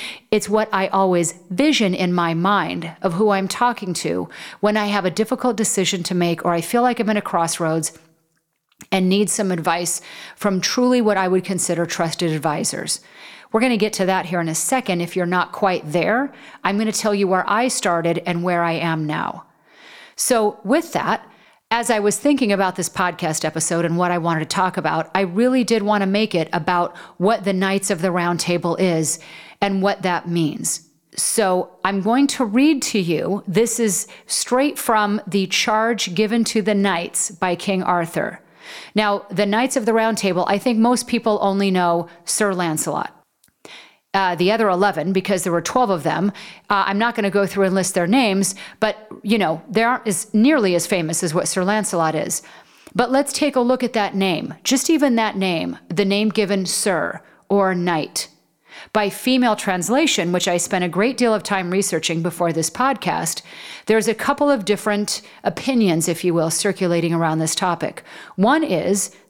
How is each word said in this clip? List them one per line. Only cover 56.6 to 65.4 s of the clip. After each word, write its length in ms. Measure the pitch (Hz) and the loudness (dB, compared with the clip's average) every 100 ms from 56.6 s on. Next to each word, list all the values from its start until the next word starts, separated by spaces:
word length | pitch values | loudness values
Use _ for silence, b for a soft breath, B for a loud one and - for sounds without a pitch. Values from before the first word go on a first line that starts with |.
Sir 560 | 185 - 214 175 87 - b b _ | -2 -2 0 0 -2 -6 b b _
or 240 | 202 190 | 2 2
Knight. 540 | 180 175 165 143 - - _ _ _ B B B | 0 0 0 -2 -6 -10 _ _ _ B B B
By 160 | 214 208 | 0 0
female 440 | 196 - 254 247 | -2 0 2 4
translation, 800 | 208 - 180 170 254 311 - 175 | 2 0 -2 0 2 2 2 0
which 160 | 180 190 | 0 0
I 80 | 175 | 0
spent 280 | - 185 | 0 -2
a 40 | 180 | 0
great 300 | 165 226 254 | 0 0 2
deal 160 | 240 | 2
of 80 | 214 | 0
time 280 | 180 202 175 | 0 -4 0
researching 520 | 185 196 165 160 170 | 0 0 -2 -2 -2
before 320 | 170 165 170 | -4 0 0
this 160 | 160 160 | 0 -2
podcast, 720 | - 262 262 - 160 170 - B B B B | -2 -2 0 -2 -2 -4 -6 B B B B
there's 240 | - 220 220 | 0 2 2
a 60 | |
couple 360 | 220 - 285 285 | 0 -2 2 2
of 140 | 277 | 2
different 560 | 190 202 - 208 208 - B B | 0 -2 0 -2 -2 -6 B B